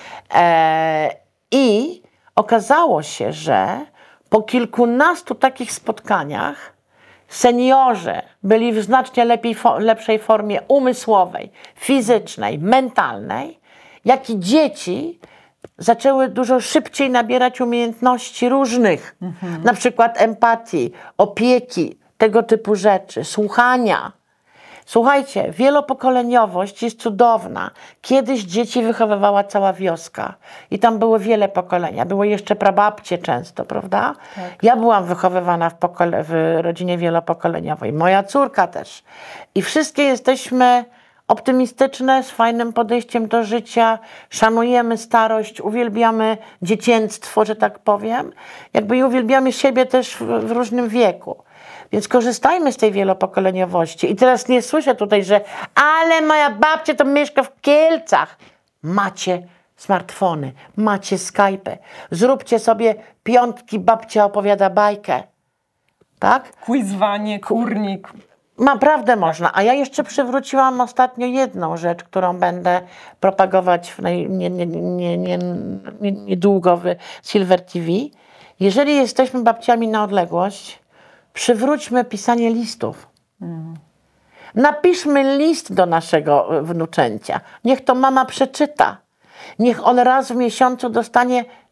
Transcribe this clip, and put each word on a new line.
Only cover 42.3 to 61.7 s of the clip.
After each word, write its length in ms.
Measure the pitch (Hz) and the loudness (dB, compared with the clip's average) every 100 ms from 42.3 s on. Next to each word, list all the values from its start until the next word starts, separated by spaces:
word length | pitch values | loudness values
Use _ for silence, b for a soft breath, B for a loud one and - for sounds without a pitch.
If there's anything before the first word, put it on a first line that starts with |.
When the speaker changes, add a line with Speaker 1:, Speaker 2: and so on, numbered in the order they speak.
Speaker 1:
fajnym 420 | - 233 233 233 | -2 0 0 -4
podejściem 560 | 233 220 240 220 233 220 | -4 -2 -2 -2 -4 -2
do 160 | 233 | -2
życia, 540 | 214 233 226 233 226 226 B B B | -2 -4 -4 2 2 0 B B B
szanujemy 680 | - 220 233 240 247 233 226 | 0 2 4 2 2 2 -4
starość, 600 | - 233 226 220 214 - | 0 2 2 0 -4 -8
uwielbiamy 800 | 196 233 233 214 226 226 220 220 B B | -6 -4 -2 0 0 2 0 -2 B B
dziecięctwo, 800 | 180 214 240 226 214 - - - | -2 0 2 2 0 -6 -4 0
że 120 | 214 220 | 0 0
tak 220 | 208 - | -4 -2
powiem. 540 | - 202 214 240 - B B B B | -2 -2 -2 -6 -6 B B B B
Jakby 240 | - 214 254 | -2 0 2
i 60 | |
uwielbiamy 500 | 262 254 220 269 262 | 2 0 2 2 2
siebie 340 | - 277 254 254 | 0 0 2 2
też 280 | 254 247 - | 0 -2 -6
w, 40 | |
w 260 | 226 233 220 | -6 -4 -2
różnym 380 | 233 233 247 240 | -4 -4 -4 -2
wieku. 540 | 233 208 - - - B B B B B | 2 2 0 -8 -16 B B B B B
Więc 160 | 214 - | -6 0
korzystajmy 640 | 247 233 233 - 359 294 | 0 0 0 0 2 0
z 40 | - | 0
tej 160 | 220 | 0
wielopokoleniowości. 1160 | 196 190 190 190 - 190 185 180 175 165 - 151 | 2 0 0 -2 0 -2 0 -2 0 -2 -2 -4
I 60 | 196 | 2
teraz 320 | 254 247 - | 4 4 2
nie 140 | 247 | 0
słyszę 320 | 240 311 302 | 0 -2 0
tutaj, 300 | 247 208 208 | -2 0 0
że 160 | 185 208 208 B B | 2 0 0 B B
„ale 460 | - 294 320 330 320 | 2 2 2 2 2
moja 300 | 311 311 285 | 2 2 2
babcia 440 | 208 302 311 - | 2 0 0 -2
to 100 | 302 | 0
mieszka 380 | 269 285 285 - | 2 0 0 -2
w 180 | 254 - | -4 -4
Kielcach”. 760 | 285 294 320 320 - 160 151 - b b _ _ | 2 4 4 2 0 0 0 -8 b b _ _
Macie 600 | 151 196 196 190 - 180 180 b b _ | -6 -2 -4 -4 -4 -4 -6 b b _
smartfony, 760 | - 185 180 - 185 156 135 127 B - | -4 -4 -4 -4 -2 -2 -6 -12 B -4
macie 400 | 214 196 - 185 | -2 -2 -4 -6
Skype'y. 600 | - - 196 196 - | -4 0 0 -2 -8